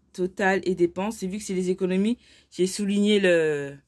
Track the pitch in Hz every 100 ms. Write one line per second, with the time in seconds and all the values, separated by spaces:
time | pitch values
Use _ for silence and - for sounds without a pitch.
0 | _ - 185 202 190 196 - 185 170 185
1 | 208 220 185 208 208 185 180 185 185 185
2 | 214 240 _ - _ - 185 196 196 202
3 | 208 208 190 170 156 143 139 143